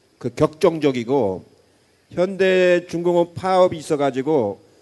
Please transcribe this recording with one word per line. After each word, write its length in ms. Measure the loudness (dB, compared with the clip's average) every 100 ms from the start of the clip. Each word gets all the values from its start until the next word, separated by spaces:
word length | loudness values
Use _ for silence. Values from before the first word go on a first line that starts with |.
| _ _
그 140 | -10
격정적이고 1120 | -2 -2 2 0 2 -2 -2 -2 0 0 -4 -12 _ _ _ _ _ _
현대중공업 1200 | -4 -4 0 0 2 4 2 0 -4 0 0 0
파업이 420 | -4 0 2 2 0
있어가지고 840 | -6 -2 -2 -2 -2 0 -2 -6 _ _